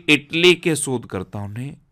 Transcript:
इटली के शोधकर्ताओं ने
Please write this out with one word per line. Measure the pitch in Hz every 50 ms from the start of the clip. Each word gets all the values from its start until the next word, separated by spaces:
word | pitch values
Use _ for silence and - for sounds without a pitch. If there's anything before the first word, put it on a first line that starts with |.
| - -
इटली | 151 139 143 - - 165 170 180 175
के | 175 - 175 156
शोधकर्ताओं | 143 - 139 131 117 - - - 95 92 - - 104 101 101
ने | 104 120 127 143 160 _ _ _